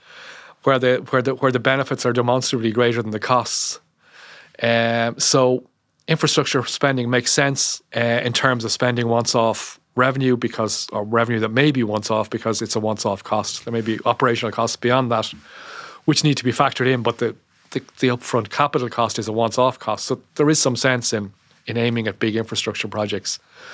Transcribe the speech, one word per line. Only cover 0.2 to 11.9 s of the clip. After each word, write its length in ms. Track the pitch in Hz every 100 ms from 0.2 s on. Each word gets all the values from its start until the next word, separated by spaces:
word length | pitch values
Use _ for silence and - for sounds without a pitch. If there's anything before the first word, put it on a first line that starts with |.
| - - - -
where 160 | - 135
the, 160 | 127 127 123
where 120 | 131
the, 120 | 123 127
where 160 | 135
the 80 | 123
benefits 440 | 123 135 135 131
are 80 | 127
demonstrably 600 | 120 120 127 120 127 113
greater 280 | 110 120 117
than 120 | 110
the 80 | 107
costs. 580 | - 127 107 - - - _ _ _ - - - - -
Um, 580 | 117 117 117 117 117 117
so 440 | - 139 127 127 - _ _ _ -
infrastructure 560 | 160 151 - 139 139 117
spending 420 | - 143 131 120
makes 220 | 123 120
sense, 500 | - 139 135 - - -
uh, 260 | - 117 117
in 80 | 123
terms 320 | 120 135 123
of 80 | 113
spending 360 | - 127 120 117
once 260 | 117 117
off 460 | 123 113 107 - - _ -
revenue, 400 | 131 135 131 123
because, 500 | 120 - 107 - -
or 100 | 113
revenue 360 | 104 117 117 113
that 80 | 110
may 240 | 113 147
be 100 | 135
once 280 | 110